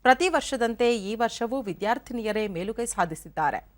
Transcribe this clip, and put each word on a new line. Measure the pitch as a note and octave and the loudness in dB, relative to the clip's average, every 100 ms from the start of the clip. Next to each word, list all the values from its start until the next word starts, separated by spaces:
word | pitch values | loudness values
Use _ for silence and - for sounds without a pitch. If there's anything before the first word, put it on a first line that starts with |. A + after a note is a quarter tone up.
ಪ್ರತಿ | B3+ B3+ F4+ | 6 6 4
ವರ್ಷದಂತೆ | D#4+ - C4 A#3 A3+ A#3+ A#3 | 2 -2 0 0 2 2 2
ಈ | F#3+ A3 | -2 -2
ವರ್ಷವೂ | A#3 - A#3 C4+ | -2 -2 -4 -2
ವಿದ್ಯಾರ್ಥಿನಿಯರೇ | G#3 D#3+ G3+ B3+ - A#3+ G#3+ G#3+ G#3+ | -4 -4 -2 -2 -4 -6 -2 -2 -2
ಮೇಲುಗೈ | E3+ G3 A3+ A#3 | -4 -6 -4 -4
ಸಾಧಿಸಿದ್ದಾರೆ. | - F3 D#3+ E3 D3+ D3 F#2 - | -2 -2 -2 -8 -2 0 -2 -10